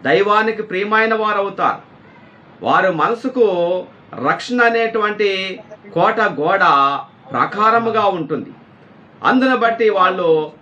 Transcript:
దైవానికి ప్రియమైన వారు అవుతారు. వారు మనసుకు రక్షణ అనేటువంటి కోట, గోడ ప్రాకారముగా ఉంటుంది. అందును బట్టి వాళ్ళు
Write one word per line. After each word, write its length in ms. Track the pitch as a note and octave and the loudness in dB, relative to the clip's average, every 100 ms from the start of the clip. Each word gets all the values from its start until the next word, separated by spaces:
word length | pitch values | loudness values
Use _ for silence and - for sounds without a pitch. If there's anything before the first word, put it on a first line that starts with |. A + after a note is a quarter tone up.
దైవానికి 580 | C3+ F3 G3+ G#3 A3 G#3+ | 2 2 4 2 2 -4
ప్రియమైన 520 | - F#3 G#3 G#3+ A3 | -6 -6 0 0 2
వారు 240 | A3 G#3+ G#3 | 0 0 -2
అవుతారు. 520 | G3 F#3+ D3 - - - - - - - - - | -4 -2 -2 -2 -10 -20 -20 -20 -20 -20 -20 -8
వారు 280 | A#2 D#3 F#3+ | 0 2 0
మనసుకు 920 | E3 D#3+ A#3 C4 B3+ G#3+ F3+ F3 F#3 - - - - C3 | 0 -2 -2 -4 0 2 2 -2 -2 -6 -18 -18 -6 -4
రక్షణ 340 | D#3+ - B3 | -2 -4 0
అనేటువంటి 960 | A#3 A3+ A3+ A3+ G#3 G#3 G#3 F#3+ F#3+ F#3 - - - | 2 2 -2 -2 -2 0 -2 -2 -6 -10 -16 -20 -8
కోట, 260 | E3 F#3+ A3+ | 0 0 2
గోడ 400 | G#3 D3 D#3 G3 F3 C#3+ C#3 C#3 - - - | -2 -2 -2 2 4 4 2 -2 -8 -20 -8
ప్రాకారముగా 760 | B2+ C#3+ G3+ G#3+ A#3 A3+ A3 G3+ | -2 -2 0 2 2 0 0 0
ఉంటుంది. 440 | F3+ D3 C#3+ F#2+ - - - - - - - | 0 -4 -6 -8 -18 -20 -20 -20 -20 -20 -4
అందును 320 | - B3+ C4 B3 | 0 2 2 2
బట్టి 340 | A3+ A3+ A3 | 0 2 0
వాళ్ళు 600 | G3 F#3 F#3 F3 D#3 D3+ - | 2 0 2 2 2 0 -10